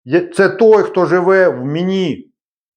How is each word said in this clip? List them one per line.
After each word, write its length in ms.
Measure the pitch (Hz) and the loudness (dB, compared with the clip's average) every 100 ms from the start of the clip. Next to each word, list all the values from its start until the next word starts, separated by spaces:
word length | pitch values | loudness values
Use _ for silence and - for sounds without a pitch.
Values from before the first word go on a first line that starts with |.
| 123 | -4
Є-, 220 | 165 175 | -4 -2
це 220 | - 190 | -2 -2
той, 340 | 190 220 214 | 2 4 4
хто 220 | 185 185 165 | 2 -2 0
живе 440 | 180 175 190 180 | 0 2 2 2
в 160 | 127 131 | 0 -6
мені. 680 | 156 180 190 175 - - _ _ _ _ | -6 -4 -4 -4 -6 -14 _ _ _ _